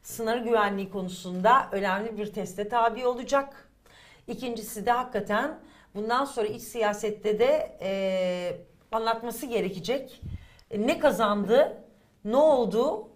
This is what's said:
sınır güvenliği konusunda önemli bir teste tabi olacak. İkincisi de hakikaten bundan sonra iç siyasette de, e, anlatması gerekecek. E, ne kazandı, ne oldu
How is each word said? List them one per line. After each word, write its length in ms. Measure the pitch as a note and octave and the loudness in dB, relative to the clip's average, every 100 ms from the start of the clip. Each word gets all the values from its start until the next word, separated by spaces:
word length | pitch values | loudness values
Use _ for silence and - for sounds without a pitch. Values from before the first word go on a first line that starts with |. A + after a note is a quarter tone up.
sınır 340 | - - A3 A#3+ | -14 -6 -2 0
güvenliği 520 | A3+ A3+ G3+ G3 G3 | 2 2 2 0 -4
konusunda 760 | G3+ F#3 F#3 F#3 F3+ G3 C4 - | -6 -6 -8 -8 2 6 6 4
önemli 460 | G3 G3 F#3+ A3+ G#3 | -2 0 -2 -4 -6
bir 160 | G#3+ | -8
teste 360 | G#3+ F3+ G3 G#3 | -6 -8 -6 -2
tabi 360 | A#3+ A3+ A3 B3 | 2 2 2 -2
olacak. 640 | B3 A3+ C#4 C#4 - - _ _ - - - - | -2 0 0 0 -12 -20 _ _ -20 -20 -20 -12
İkincisi 580 | A#3 B3+ A#3 G#3 G#3+ G3+ | -8 -6 -8 -8 -6 0
de 60 | |
hakikaten 680 | A#3+ B3 G#3 G3 G#3 C#4+ D#4 - - _ G3 | 0 0 -6 0 0 0 -6 -18 -20 _ -8
bundan 300 | A3 A#3+ C#4 | -2 0 0
sonra 220 | B3 G#3 | -2 -4
iç 140 | A#3+ | -4
siyasette 760 | - A#3+ G#3 G#3 G#3+ G#3 G#3+ G3 | -10 -2 0 0 -4 -2 -2 2
de, 380 | B3 D4+ - - | 4 4 0 -6
e, 760 | F#3+ G3 F#3+ F#3+ F#3 F3+ F3 E3+ - _ _ | -4 -2 -2 0 -2 -2 -4 -8 -14 _ _
anlatması 540 | A3 A3+ A3+ A#3 A#3 C#4+ | -2 0 -2 -4 -8 -4
gerekecek. 760 | A#3 G3 F#3 E3+ C4+ C4+ - - - - - _ | -2 -2 -4 -4 -4 -4 -14 -12 -12 -14 -20 _
E, 160 | G#3 G#3+ | -2 0
ne 120 | E4 | 4
kazandı, 800 | D4 G3+ G#3+ G#3 F#3+ A#3+ D#4 - - _ _ _ G#3 | 2 4 2 2 4 4 4 0 -18 _ _ _ 0
ne 120 | B3 | 4
oldu 680 | D#4 C4+ A3 G#3 C4+ G#4 - | 6 6 4 2 0 -2 -10